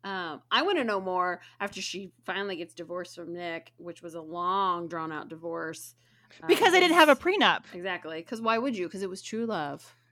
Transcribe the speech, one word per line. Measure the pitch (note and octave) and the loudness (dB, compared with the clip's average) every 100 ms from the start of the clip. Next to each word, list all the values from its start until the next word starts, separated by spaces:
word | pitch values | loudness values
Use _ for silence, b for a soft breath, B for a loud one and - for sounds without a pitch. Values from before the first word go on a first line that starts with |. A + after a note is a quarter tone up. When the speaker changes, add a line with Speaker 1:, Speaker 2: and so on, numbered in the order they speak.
Speaker 1:
Um, | G3 F#3+ E3+ D3 _ | -6 -6 -6 -10 _
I | A3+ | 2
wanna | E4+ F#4 | 4 2
know | A#3+ G3+ | 2 0
more | F#3+ F3+ F3+ F3 b b | 0 2 2 0 b b
after | G3+ G3 | -6 -4
she | F#3 F3+ F#3+ _ | -8 -8 -10 _
finally | - F#3 G3+ | -6 -4 -2
gets | F3 E3 | -4 -8
divorced | - E3+ F3 E3+ - | -10 -8 -8 -8 -12
from | E3+ | -10
Nick, | F3 F3 E3 E3 _ | -8 -6 -8 -10 _
which | F3 E3+ | -14 -12
was | F3 | -12
a | E3 | -12
long, | D#3 F3 F3 G3 F#3+ F3 E3+ | -10 -4 0 2 2 0 -2
drawn-out | E3+ D#3+ D3+ - | -6 -6 -6 -10
divorce. | D#3+ E3 E3 D#3+ D#3+ - _ b b b b - | -10 -8 -6 -6 -10 -16 _ b b b b 2
Speaker 2:
Because | E4+ F4+ | 6 8
Speaker 1:
Um, | |
Speaker 2:
they | F4+ | 6
didn't | F4+ | 6
have | E4+ D#4 | 8 8
a | |
Speaker 1:
it's | C#4 | 8
Speaker 2:
prenup. | F4 G4 A3 D#3 - | 4 4 4 2 -2
Speaker 1:
Exactly. | F3+ F#3 F3 E3+ D#3+ | -8 -6 -6 -6 -10
'Cause | E3+ A3+ | -8 -4
why | A3+ A3+ | 0 2
would | C4 A3 | 0 -2
you? | E3+ | -4
'Cause | F#3+ | -4
it | G3 | -8
was | F#3+ | -8
true | - A3 A#3 | -8 -6 -2
love. | G3 D3 C#3+ - _ _ | -2 -4 -8 -14 _ _